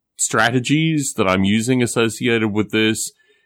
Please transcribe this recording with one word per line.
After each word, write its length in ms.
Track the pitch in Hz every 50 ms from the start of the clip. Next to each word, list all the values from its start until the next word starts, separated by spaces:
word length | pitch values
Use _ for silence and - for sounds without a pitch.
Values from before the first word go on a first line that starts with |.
| _ _ _
strategies 1000 | - - - - 117 110 117 120 131 123 127 139 151 160 160 160 151 139 - - -
that 100 | 107 95
I'm 160 | 92 95 98
using 380 | 98 104 113 110 120 131 127
associated 680 | 120 113 - 123 113 113 107 - 123 120 117 113 110 110
with 200 | 101 107 104 101
this 420 | - 110 110 110 113 - - - - _ _ _ _ _ _